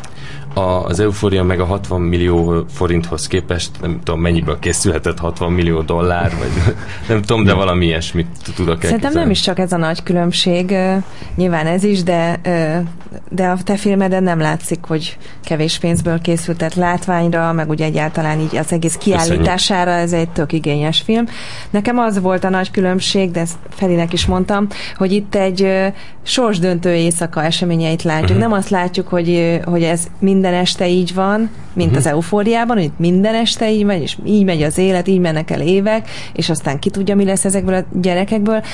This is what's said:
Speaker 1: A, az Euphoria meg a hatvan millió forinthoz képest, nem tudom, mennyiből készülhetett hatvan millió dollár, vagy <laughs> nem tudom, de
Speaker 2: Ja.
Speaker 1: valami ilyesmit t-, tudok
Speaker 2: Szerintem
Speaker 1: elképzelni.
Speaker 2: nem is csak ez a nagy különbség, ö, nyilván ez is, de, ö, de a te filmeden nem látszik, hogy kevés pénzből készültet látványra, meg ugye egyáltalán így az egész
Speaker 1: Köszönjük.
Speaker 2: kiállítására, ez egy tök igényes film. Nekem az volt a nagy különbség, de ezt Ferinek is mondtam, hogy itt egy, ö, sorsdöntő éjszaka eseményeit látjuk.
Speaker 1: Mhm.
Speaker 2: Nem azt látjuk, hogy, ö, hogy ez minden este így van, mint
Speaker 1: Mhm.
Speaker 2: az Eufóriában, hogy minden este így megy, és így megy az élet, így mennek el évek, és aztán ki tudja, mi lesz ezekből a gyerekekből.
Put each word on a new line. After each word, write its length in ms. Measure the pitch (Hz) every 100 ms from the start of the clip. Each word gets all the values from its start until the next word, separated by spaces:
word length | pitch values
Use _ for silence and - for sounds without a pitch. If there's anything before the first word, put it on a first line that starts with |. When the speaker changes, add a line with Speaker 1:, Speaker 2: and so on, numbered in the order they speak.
| - - - - -
Speaker 1:
A, 300 | - 92 92
az 160 | - 87
Euphoria 420 | 107 98 104 95
meg 180 | 90 90
a 40 |
hatvan 360 | 90 101 101 90
millió 640 | 87 87 87 85 85 85 82
forinthoz 540 | - 90 85 85 80 -
képest, 440 | 92 87 87 - -
nem 180 | 85 82
tudom, 160 | - 82
mennyiből 380 | 85 85 76 71
készülhetett 600 | 85 85 101 78 85 85
hatvan 340 | 85 80 87
millió 280 | 90 85 80
dollár, 520 | 80 85 87 87 87 85
vagy 360 | 64 - - -
<laughs> 240 | - - -
nem 140 | 110
tudom, 220 | 104 117
de 60 | 101
Speaker 2:
Ja. 60 | 98
Speaker 1:
valami 300 | 95 90 87
ilyesmit 400 | 82 85 87 82
t-, 280 | - -
tudok 20 | -
Speaker 2:
Szerintem 340 | 87 82 -
Speaker 1:
elképzelni. 280 | 226 277 311
Speaker 2:
nem 120 | 311
is 100 | 185
csak 180 | - 185
ez 140 | 185
a 40 | 180
nagy 260 | 160 165
különbség, 680 | - 175 175 170 - 175 180
ö, 240 | 196 185 190 190 - -
nyilván 320 | - 180 165 156
ez 180 | 180
is, 180 | 202 202
de, 380 | 175 170 165 170
ö, 320 | 180 170 160 165 170 170 - - -
de 160 | 185 185
a 100 | 180
te 120 | 180 202
filmeden 460 | 208 196 190 185
nem 160 | 185 170
látszik, 400 | 156 160 - 165 -
hogy 320 | 160 160 - - -
kevés 340 | - 156 156 -
pénzből 420 | 175 170 170 165
készültet 540 | 170 170 170 165 160
látványra, 800 | 165 175 175 - 175 170 170 165
meg 160 | 165 156
ugye 160 | 156
egyáltalán 560 | 156 156 151 165 156 156
így 160 | 156 131
az 160 | 156
egész 240 | 170 165 165
Speaker 1:
Köszönjük. 260 | - 180
Speaker 2:
kiállítására, 680 | 165 170 165 185 - 196 180
ez 220 | 175 170
egy 160 | 170 165
tök 240 | 170 147
igényes 480 | 160 151 147 151 160
film. 240 | - 220 233 - - - -
Nekem 280 | 202 208 240
az 220 | 233 202
volt 240 | 185 185
a 40 | 185
nagy 220 | 185 190
különbség, 600 | - 185 185 - 202 190
de 100 | 170
ezt 160 | 170 - -
Ferinek 420 | - 190 175 170
is 140 | 170 -
mondtam, 400 | 185 185 202 202 - - -
hogy 160 | 190
itt 220 | 208 202
egy, 280 | 202 190 185
ö, 240 | 190 190 190 196 - -
sorsdöntő 720 | - - 240 202 180 170 180
éjszaka 500 | 170 165 170 165 165
eseményeit 580 | 156 165 180 165 165 165
látjuk. 280 | 175 156 160
Speaker 1:
Mhm. 80 | 196
Speaker 2:
Nem 140 | 226
azt 160 | 208 196
látjuk, 400 | 196 180 185 185
hogy, 200 | 180 170
ö, 420 | 175 170 170 170
hogy 120 | 175
ez 240 | 165 170 - -
minden 460 | 196 190 190 180
este 240 | 180 - 180
így 260 | 180 180
van, 360 | 180 190 214 226 - -
mint 160 | - 165
Speaker 1:
Mhm. 80 | 127
Speaker 2:
az 80 | 139
Eufóriában, 720 | 147 170 208 202 233 233 233
hogy 140 | 151 -
minden 380 | 170 180 208
este 380 | 226 226 - 220
így 120 | 220
megy, 180 | 202 190
és 140 | 131 -
így 200 | - 208
megy 180 | 190 165
az 160 | 151 160
élet, 300 | 185 185 180
így 120 | 190
mennek 300 | 175 156 160
el 100 | 165
évek, 480 | 143 190 196 220 220 - -
és 160 | - 165
aztán 300 | 156 - 143
ki 120 | -
tudja, 240 | 190 196 202
mi 80 |
lesz 200 | 196 190
ezekből 300 | 196 190 185
a 100 | 185 185 185
gyerekekből. 640 | 180 175 202 220 208 220 214